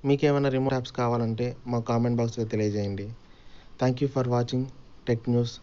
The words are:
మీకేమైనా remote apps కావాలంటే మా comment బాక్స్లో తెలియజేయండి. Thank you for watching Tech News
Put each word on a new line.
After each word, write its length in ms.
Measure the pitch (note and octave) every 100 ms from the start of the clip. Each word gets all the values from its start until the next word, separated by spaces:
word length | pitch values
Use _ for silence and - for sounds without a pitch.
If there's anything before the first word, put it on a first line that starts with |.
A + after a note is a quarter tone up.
| C#3
మీకేమైనా 420 | C#3 D3+ C#3+ C#3 C3
remote 180 | C3+ C3
apps 160 | B2 -
కావాలంటే 480 | A#2+ A#2 A2+ A2+ B2 B2 B2
మా 60 | A#2+ A2+
comment 300 | A#2 A#2+ A#2+
బాక్స్లో 240 | A#2 A#2 A2
తెలియజేయండి. 540 | A2 G#2+ G#2 G2+ G2 G2+ A#2 - - - - - -
Thank 220 | B2+ B2+
you 60 | C#3 C3+
for 80 | B2
watching 280 | A#2+ A#2+ B2+ C3+ - - - -
Tech 160 | A#2+ B2+
News 180 | A#2+ A#2+ -